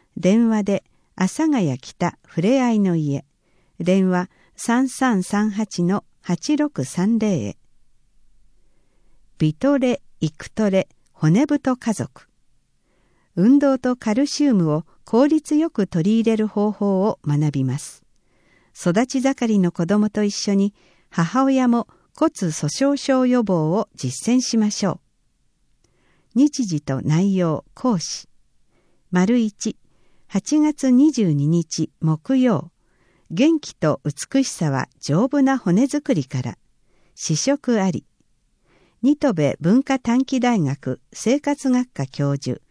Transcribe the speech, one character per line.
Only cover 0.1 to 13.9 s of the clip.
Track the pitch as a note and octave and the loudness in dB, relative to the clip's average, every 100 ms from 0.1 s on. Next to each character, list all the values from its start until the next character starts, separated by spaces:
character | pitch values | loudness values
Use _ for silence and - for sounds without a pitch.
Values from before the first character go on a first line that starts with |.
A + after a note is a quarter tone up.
| - | -2
電 | F3+ A3 A#3 | 2 4 2
話 | G#3+ | 0
で、 | G3+ G3 _ _ _ - | -2 -4 _ _ _ -4
阿 | |
佐 | F#3 - D#4+ | -4 0 0
ヶ | C4+ | 2
谷 | E3 B2+ | 0 -4
北 | - - F3 - _ | -10 -6 -6 -6 _
ふ | - | -2
れ | F#3+ C4+ | 0 2
あ | B3 | 2
い | A3 | 2
の | F#3+ E3+ | 2 0
家。 | D3 C#3 - _ _ _ _ - | -2 -4 -8 _ _ _ _ -6
電 | E3+ F#3+ F#3 | 0 2 2
話、 | F3+ F3+ _ _ - | 0 -4 _ _ -12
三 | - A#3+ C4 | -2 0 0
三 | - C4 G3 | 0 0 0
三 | F3+ G#3 G#3+ | 0 -2 -2
八 | G3+ G#3+ - | -2 -6 -2
の | F3 G3+ - _ | -2 -2 -6 _
八 | - F3 - D4+ | -6 -6 -2 -2
六 | D4 - B2+ | -2 -4 -6
三 | - G3 A3+ | -2 0 0
零 | G#3+ E3 | 0 -2
へ。 | G2+ - _ _ _ _ _ _ - - - _ _ _ _ _ _ - _ - | -4 -12 _ _ _ _ _ _ -20 -20 -20 _ _ _ _ _ _ -20 _ -2
ビ | D#3 | -2
ト | - C4+ C#4+ | 0 0 2
レ、 | B3 - - - | 0 -4 -8 -6
イ | D#3 | -6
ク | - - | -6 -12
ト | - G#3 | -2 0
レ、 | F#3+ - _ _ | 0 -2 _ _
骨 | - D#3 F#3+ | -2 2 4
太 | D4+ D4 C4+ B3 | 2 0 -2 -4
家 | A#3 | -4
族。 | G#3 - - _ _ _ _ _ _ _ _ _ _ _ - | -4 -6 -12 _ _ _ _ _ _ _ _ _ _ _ 0
運 | G#3 C#4 | 4 4
動 | C#4 C4 | 4 0
と | B3 | -2